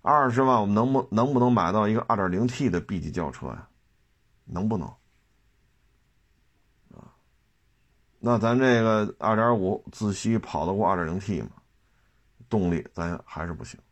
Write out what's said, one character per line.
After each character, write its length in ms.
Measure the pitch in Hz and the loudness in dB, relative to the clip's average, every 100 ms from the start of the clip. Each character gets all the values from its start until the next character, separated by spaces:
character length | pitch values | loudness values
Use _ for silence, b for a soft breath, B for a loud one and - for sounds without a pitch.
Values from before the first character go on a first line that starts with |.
二 300 | - 147 131 | 4 4 4
十 120 | 120 | 2
万， 180 | 131 120 | 4 4
我 40 | |
们 100 | 101 | 2
能 180 | 101 123 | 2 2
不， 140 | 135 - | 0 0
能 240 | 107 127 | 0 2
不 60 | 135 | 2
能 120 | 123 | 4
买 180 | 117 85 | 4 2
到 160 | 104 104 | 2 2
一 60 | |
个 80 | 110 - | 0 0
二 80 | 110 | 0
点 140 | 92 | 0
零 160 | 92 123 | 0 -2
T 240 | 123 135 | 0 0
的 100 | 87 | 0
B 200 | - 95 | -4 -6
级 100 | 76 | -6
轿 200 | 90 78 | -6 -6
车 180 | - 67 | -6 -12
呀？ 200 | 53 - _ _ _ _ _ _ _ | -12 -16 _ _ _ _ _ _ _
能 240 | - 85 107 | -12 -6 -4
不 100 | 107 | -4
能？ 100 | 71 - _ _ _ _ _ _ _ _ _ _ _ _ _ _ _ _ _ _ _ - | -6 -14 _ _ _ _ _ _ _ _ _ _ _ _ _ _ _ _ _ _ _ -20
啊， 160 | - _ _ _ _ _ _ _ _ _ _ _ | -20 _ _ _ _ _ _ _ _ _ _ _
那 200 | 113 117 | 0 2
咱 200 | 113 123 | 2 4
这 240 | 131 120 | 4 4
个 320 | 113 110 104 - | 4 2 0 -2
二 180 | 104 110 | 0 2
点 220 | 117 117 | 2 2
五 260 | 92 104 - | 0 -4 -8
自 220 | - 107 | -6 -4
吸 240 | 95 117 113 | -2 0 -2
跑 260 | - 76 | -2 -6
得 80 | 82 | -4
过 160 | 98 92 | 0 0
二 80 | 92 | 0
点 100 | 82 | -2
零 140 | 90 | -6
T 220 | 98 90 | -4 -6
吗？ 80 | 53 - _ _ _ _ _ _ _ _ - | -6 -16 _ _ _ _ _ _ _ _ -4
动 220 | 110 90 | -2 0
力 160 | 85 - | -2 -6
咱 260 | - 85 87 - | -8 -6 -6 -10
还 180 | - | -10
是 80 | 82 | -10
不 120 | 78 | -10
行。 140 | 60 - _ | -14 -20 _